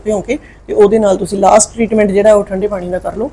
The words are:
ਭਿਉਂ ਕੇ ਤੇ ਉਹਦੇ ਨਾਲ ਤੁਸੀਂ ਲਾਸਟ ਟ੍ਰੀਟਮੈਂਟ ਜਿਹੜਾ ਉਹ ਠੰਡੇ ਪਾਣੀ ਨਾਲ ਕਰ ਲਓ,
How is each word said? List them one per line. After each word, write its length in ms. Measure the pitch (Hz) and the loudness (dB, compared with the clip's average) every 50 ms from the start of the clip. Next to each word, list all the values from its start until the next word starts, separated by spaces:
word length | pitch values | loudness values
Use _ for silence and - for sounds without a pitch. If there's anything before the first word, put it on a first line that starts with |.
| - | -4
ਭਿਉਂ 180 | 208 214 196 | -4 -4 -4
ਕੇ 160 | 180 - 247 302 - - - - - - | -2 -4 -6 -6 -6 -14 -20 -20 -12 -6
ਤੇ 60 | - | 2
ਉਹਦੇ 260 | - 208 202 214 226 | 2 4 4 4 2
ਨਾਲ 180 | 214 202 190 185 | 2 0 0 -2
ਤੁਸੀਂ 200 | 196 165 202 190 | -2 -6 -2 0
ਲਾਸਟ 360 | 190 185 202 220 - - - | 2 4 4 2 0 0 -2
ਟ੍ਰੀਟਮੈਂਟ 380 | 226 233 196 226 220 208 202 | -4 -4 -2 0 0 0 2
ਜਿਹੜਾ 220 | 185 202 202 214 214 | 0 2 4 4 4
ਉਹ 100 | 208 202 | 4 2
ਠੰਡੇ 240 | - 196 190 202 208 | -2 -6 -6 -4 -4
ਪਾਣੀ 220 | 208 185 180 175 | -6 -6 -6 -6
ਨਾਲ 100 | 180 180 | -8 -6
ਕਰ 160 | 180 - - | -6 -8 -8
ਲਓ, 160 | 196 226 294 | -6 -8 -8